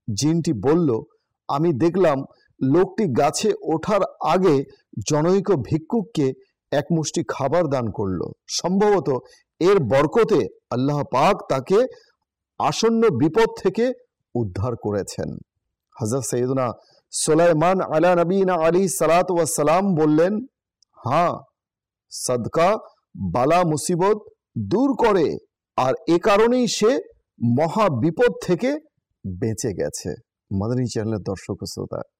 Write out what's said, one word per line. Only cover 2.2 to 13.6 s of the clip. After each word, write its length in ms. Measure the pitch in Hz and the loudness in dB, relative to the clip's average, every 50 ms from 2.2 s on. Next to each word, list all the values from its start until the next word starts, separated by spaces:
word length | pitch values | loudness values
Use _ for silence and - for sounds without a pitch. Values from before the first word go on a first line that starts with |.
| 139 - _ _ _ _ _ - 131 | -4 -10 _ _ _ _ _ -4 -2
লোকটি 420 | 131 143 175 190 190 - - 220 170 | 0 2 2 2 0 0 -4 -4 -2
গাছে 420 | 120 123 143 151 151 - - 214 190 - | 0 2 0 0 0 0 -2 -2 -2 -2
ওঠার 400 | - 156 160 156 - 175 214 202 190 - - - | -2 -4 -4 -4 -2 -2 0 0 0 -2 -6 -6
আগে 420 | - 156 160 190 185 185 143 135 139 - - _ _ _ - - 107 - | -4 0 0 2 4 4 2 2 0 -4 -12 _ _ _ -14 -10 -6 -2
জনৈক 420 | 151 147 156 175 185 202 - 202 | -2 0 2 2 2 2 2 2
ভিক্ষুককে 800 | 196 143 113 - 147 160 160 - - 233 185 - - 165 143 131 131 _ _ _ _ _ _ - | 0 0 0 -2 -4 -4 -4 -2 -4 -4 -4 -4 -2 -2 0 0 -2 _ _ _ _ _ _ -4
এক 140 | - 143 143 - | -4 -4 -2 0
মুষ্টি 320 | 175 160 151 - - 175 156 - | -2 -2 -2 -2 -4 -4 -4 -4
খাবার 400 | - - 135 135 147 175 180 147 | -6 -4 -4 0 0 0 0 0
দান 240 | 143 131 117 110 | 0 -2 -2 -4
করল। 280 | - - 104 95 92 82 - - - _ _ - | -6 -6 -4 -4 -4 -4 -6 -8 -10 _ _ -10
সম্ভবত 720 | - - - 170 185 202 214 208 202 185 139 147 131 123 - - - _ _ _ _ - | -10 -6 -4 -2 0 2 2 2 2 2 0 -2 -4 -4 -6 -10 -20 _ _ _ _ -2
এর 200 | 160 185 208 196 | 2 4 4 4
বরকতে 680 | 143 104 135 135 147 151 - 233 220 - 208 147 104 - - _ _ - | 2 2 2 2 2 2 2 2 2 4 2 0 0 -2 -6 _ _ -8
আল্লাহ 340 | 123 123 131 143 147 147 139 | -4 -2 -2 -2 -2 -2 -4
পাক 380 | - - 127 147 180 208 160 - - | -2 0 2 2 2 2 0 -2 -4
তাকে 380 | 143 135 123 - 185 214 254 247 - - _ _ _ _ _ _ _ _ _ _ _ - | -4 -4 -2 0 2 2 2 0 -4 -14 _ _ _ _ _ _ _ _ _ _ _ -4
আসন্ন 500 | 107 143 151 - - 226 226 226 226 220 | -4 -2 -2 0 0 2 2 4 2 2
বিপদ 380 | 151 113 139 160 - 226 226 220 226 - | 2 2 0 0 2 2 2 0 0 -2